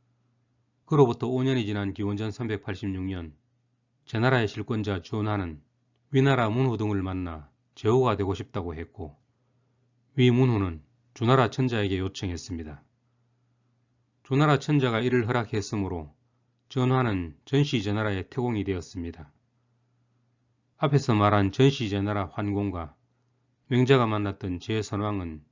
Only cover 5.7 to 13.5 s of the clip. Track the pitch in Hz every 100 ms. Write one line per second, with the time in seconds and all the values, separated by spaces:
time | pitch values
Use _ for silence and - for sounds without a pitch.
5.7 | _ _ _ _ 135 139 131 113 117 131
6.7 | 110 107 101 95 92 90 80 73 _ _
7.7 | - 107 123 127 101 98 95 98 107 85
8.7 | 80 85 - 80 73 _ _ _ _ _
9.7 | _ _ _ _ - 123 120 127 110 95
10.7 | 80 - _ _ - 113 131 117 - 131
11.7 | 113 101 95 95 - 95 87 - 85 78
12.7 | 73 _ _ _ _ _ _ _